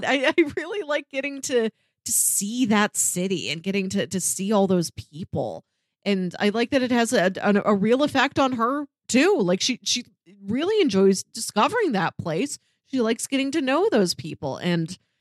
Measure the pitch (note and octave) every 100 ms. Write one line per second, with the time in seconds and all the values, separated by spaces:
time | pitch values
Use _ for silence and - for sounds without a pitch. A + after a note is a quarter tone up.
0 | - C#4 C4+ F4 D4 - D#4 G#4 D4 D4
1 | C#4+ C4+ C#4 C#4 C#4+ B3 A3 - _ _
2 | - - - - G3+ B3 A3 G#3 G#3 -
3 | - F3+ F#3+ F#3 G2+ D#3+ F#3 G3 F#3+ G3
4 | D3+ F#3+ - - G3 G#3 G3 F#3 D#3+ -
5 | - D3+ G3+ D#3 A#2 E2+ - _ _ _
6 | G3+ F#3+ F3+ - G#3 G#3+ A#3 C#4 B3 B3
7 | A#3 A#3 F3+ F#3 G#3 G3 - G3+ G#3+ B3+
8 | D4 C4+ C#4 - C4+ B3 A#3 C#4+ C#4+ _
9 | - B3 F4 F4+ F3 F#3+ - B3+ - B3
10 | - _ _ G3+ G3 B3 F4 G#4+ D4 F#3+
11 | G3 F#3 - - - G#3 B3+ A4+ F#4+ F#3+
12 | E3 - E3+ D#3+ C#4 - _ _ _ C4
13 | A3 - - C4+ C#4 D#4 C4 C#4+ G#4 B3
14 | F3+ - D#3 - C#3 A#2+ F3 E3+ D#3+ F#3
15 | _ -